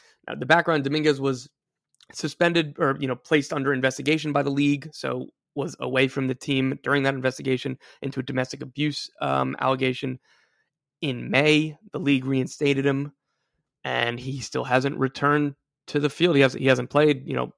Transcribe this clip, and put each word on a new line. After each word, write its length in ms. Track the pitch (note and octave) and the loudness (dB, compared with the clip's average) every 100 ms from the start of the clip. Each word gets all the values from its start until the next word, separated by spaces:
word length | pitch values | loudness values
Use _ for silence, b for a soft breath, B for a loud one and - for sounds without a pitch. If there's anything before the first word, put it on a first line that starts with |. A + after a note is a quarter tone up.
| b b - | b b -12
Now, 80 | |
the 120 | - B2+ | -8 2
background, 360 | E3 E3+ D#3 | 4 4 0
Dominguez 380 | C3+ D#3 D3+ C3+ | 0 0 2 2
was 280 | C3+ B2+ - _ _ _ _ _ - | -2 -4 -10 _ _ _ _ _ -18
suspended 640 | - D#3 - F3 E3+ D3+ - | -8 -8 0 2 2 -2 0
or, 160 | D3 C#3+ | 0 0
you 80 | C3+ | -4
know, 80 | |
placed 380 | B2+ - D#3 C3+ | -6 0 0 2
under 200 | D3 C3+ | -2 0
investigation 600 | C3 C3 - C3+ D#3 D3+ | 0 0 0 0 0 0
by 100 | C#3+ | 0
the 80 | C#3 | 0
league, 380 | C#3 C#3+ C#3+ D3+ | 2 2 0 -4
so 360 | - C3 B2+ C3+ _ _ | -8 -6 -6 -10 _ _
was 220 | C#3+ C3+ - | -8 -8 -6
away 300 | B2+ C3 C3+ | -2 2 2
from 180 | C#3 C3 | 0 -4
the 80 | |
team 440 | B2+ - C3+ C3 C3 | -4 -2 0 0 -2
during 220 | C3+ C#3+ | 0 0
that 100 | C3+ | 0
investigation 640 | C3+ C3 B2 C3+ B2+ C3+ C3 b b | 0 -2 -2 -2 -2 -4 -8 b b
into 160 | C#3 C3 | -8 -6
a 60 | |
domestic 360 | B2+ B2+ B2+ C#3 | -4 -4 -4 -8
abuse, 480 | C3 C#3 D3+ C#3 - _ | -10 -4 -4 -4 -12 _
um, 340 | C#3+ C3+ C3 C3 | -2 0 -2 -2
allegation. 580 | C3 C3 C3 B2+ C3 B2+ _ _ _ _ _ _ _ _ | -2 0 0 -2 -6 -8 _ _ _ _ _ _ _ _
In 300 | D3 A#2+ B2 | -6 -4 0
May, 480 | C3 D3+ D3+ D#3 D3 - | 4 6 4 2 -6 -10
the 80 | C#3 | -4
league 240 | C#3 C3+ | 2 2
reinstated 600 | C3 C3 B2+ - C#3+ C3+ | 2 0 -2 0 0 2
him, 280 | C#3 C#3 C#3+ - _ _ _ _ _ _ | 2 0 -4 -12 _ _ _ _ _ _
and 340 | C3 B2 A#2+ A#2+ | -6 -2 -2 -4
he 220 | C3 C3+ | -8 -8
still 240 | - C3 | -6 -6
hasn't 340 | B2 B2+ C#3 - | 0 0 0 -2
returned 560 | C3 - C#3+ D3 D3 - _ _ - | -4 0 0 2 0 -6 _ _ -6
to 140 | D3 | -2
the 100 | C#3+ | -2
field. 240 | - F3 | 2 2
He 80 | C#3+ | 6
hasn't, 180 | C3+ B2+ | 4 4
he 80 | C3+ | 2
hasn't 220 | B2+ B2 | 2 2
played. 360 | C#3+ D3+ C3+ C3+ | 4 4 2 -2
You 80 | |
know, 200 | B2+ B2+ | -4 -4